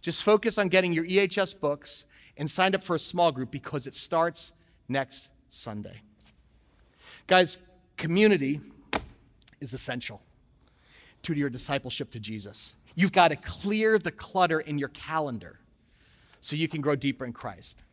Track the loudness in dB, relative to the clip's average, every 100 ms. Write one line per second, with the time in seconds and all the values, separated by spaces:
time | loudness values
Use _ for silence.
0 | -4 -2 4 4 4 0 4 4 4 0
1 | 2 2 2 0 -2 -2 -2 -2 -8 -14
2 | -14 _ -20 -8 -6 2 2 2 0 -2
3 | -2 2 2 2 -6 -8 -8 -8 -8 -10
4 | -2 0 0 -2 -14 _ _ _ _ -4
5 | -4 -10 -16 _ _ -14 -12 -10 -12 -16
6 | _ _ _ _ _ _ _ _ _ _
7 | -20 -20 4 4 4 0 -10 _ _ -8
8 | -2 4 6 6 0 -4 -8 -20 -4 -4
9 | -4 -20 _ _ -20 _ -12 -10 -8 -8
10 | -8 -14 _ _ _ _ _ _ _ -20
11 | -20 _ -4 -2 -2 -4 -4 -4 -4 -8
12 | -8 -10 -10 -10 -10 -12 -14 -14 _ 0
13 | 2 6 6 4 -8 -6 -2 2 4 4
14 | 2 -8 -6 2 4 2 -2 -4 -4 -8
15 | -6 -4 -2 -6 -12 -20 _ _ _ _
16 | _ _ _ _ -8 -2 -2 0 0 0
17 | 0 -2 -6 -8 -10 -12 -18 -20 -20